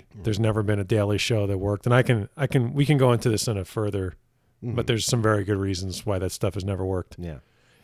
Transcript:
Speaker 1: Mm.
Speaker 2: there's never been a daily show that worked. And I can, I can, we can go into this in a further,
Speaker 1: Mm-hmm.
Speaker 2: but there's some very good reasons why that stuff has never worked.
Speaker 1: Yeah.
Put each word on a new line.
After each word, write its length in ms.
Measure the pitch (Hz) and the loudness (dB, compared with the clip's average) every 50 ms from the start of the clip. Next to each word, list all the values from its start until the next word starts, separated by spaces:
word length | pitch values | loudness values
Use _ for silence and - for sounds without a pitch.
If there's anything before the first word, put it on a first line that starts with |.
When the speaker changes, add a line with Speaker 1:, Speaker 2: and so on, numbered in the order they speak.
| - _ - | -10 _ -18
Speaker 1:
Mm. 60 | 107 92 | -6 -4
Speaker 2:
there's 140 | 117 104 95 | -2 0 2
never 240 | 113 110 104 110 | 2 2 2 2
been 160 | 101 101 107 101 | 0 0 0 0
a 60 | 98 | 0
daily 340 | 92 117 107 101 101 104 98 | 0 2 2 2 2 0 0
show 280 | - - 117 107 101 98 | 0 0 0 0 0 0
that 100 | 98 92 | -2 -2
worked. 280 | 95 101 104 98 - | 0 -2 -2 0 2
And 80 | 117 120 | 4 4
I 80 | 127 127 | 4 6
can, 240 | - 123 110 98 - _ | 4 2 0 0 -4 _
I 100 | - 143 | -4 -2
can, 260 | 127 - 135 117 120 | 0 2 0 0 0
we 140 | 143 143 143 | 0 0 2
can 120 | 139 151 135 | 4 4 4
go 140 | 131 127 | 6 4
into 160 | 120 107 - 120 | 4 4 2 0
this 200 | 107 101 - 127 | 0 0 0 -2
in 80 | 107 98 | -2 -4
a 60 | 90 | -6
further, 500 | - - 113 107 104 98 98 92 90 - - _ _ _ _ _ _ _ _ | -6 -6 -4 -4 -2 -2 -2 -4 -4 -6 -10 _ _ _ _ _ _ _ _
Speaker 1:
Mm-hmm. 120 | - 120 113 | -8 -4 -4
Speaker 2:
but 100 | 120 113 - | -2 0 0
there's 160 | 120 110 - | 0 0 0
some 160 | - - 120 | 0 0 2
very 200 | 107 110 107 104 95 | 2 2 2 2 2
good 120 | 98 104 95 | 0 0 0
reasons 460 | 98 98 98 87 95 95 90 - - | 0 -2 -2 -4 -4 -6 -8 -6 -4
why 120 | 107 101 92 | -4 -2 -2
that 100 | 92 90 | -2 -4
stuff 220 | - - - 98 - | -4 -4 -4 -4 -2
has 100 | 101 92 | -4 -4
never 200 | 101 98 92 92 | -4 -4 -4 -4
worked. 320 | 95 95 92 - - - - | -4 -4 -4 -6 -8 -12 -12
Speaker 1:
Yeah. 200 | 87 85 76 65 - _ _ _ _ _ _ _ | -12 -12 -12 -14 -16 _ _ _ _ _ _ _